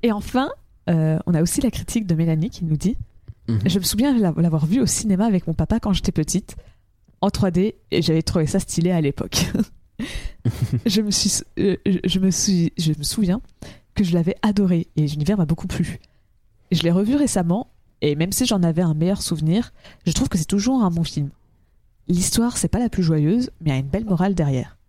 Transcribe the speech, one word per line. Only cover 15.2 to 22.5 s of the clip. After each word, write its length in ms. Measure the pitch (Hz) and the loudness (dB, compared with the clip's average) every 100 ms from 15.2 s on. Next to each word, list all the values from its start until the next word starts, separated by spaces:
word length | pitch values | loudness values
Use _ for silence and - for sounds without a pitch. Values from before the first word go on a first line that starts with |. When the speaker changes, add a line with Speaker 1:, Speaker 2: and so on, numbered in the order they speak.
| 151 208 | -2 0
Speaker 1:
m'a 80 | 156 | 0
beaucoup 220 | 160 185 | -2 -4
plu. 320 | - 160 - _ _ _ _ _ _ _ | -4 -4 -4 _ _ _ _ _ _ _
Je 100 | 170 | 0
l'ai 100 | 170 | 2
revu 240 | 175 208 285 | 2 2 2
récemment 560 | 285 - 170 185 269 _ _ _ | 0 0 0 -2 -4 _ _ _
et 140 | 151 147 | -2 0
même 160 | 170 | -2
si 120 | 196 254 | 0 0
j'en 160 | 208 | 2
avais 180 | 175 160 | 2 2
un 120 | 180 151 | 0 0
meilleur 260 | 170 196 | 0 0
souvenir, 500 | - 160 156 185 240 - - - - | -2 -2 0 0 -2 -10 -20 -8 -4
je 60 | |
trouve 160 | 160 269 | -2 0
que 100 | 185 | -2
c'est 60 | 156 | 0
toujours 380 | 202 196 262 | 0 0 2
un 60 | 202 | 2
bon 140 | 170 | 0
film. 260 | 165 - 143 - _ _ _ _ _ _ - | -2 -4 -6 -8 _ _ _ _ _ _ -2
L'histoire, 480 | 175 190 - 233 | 0 0 0 0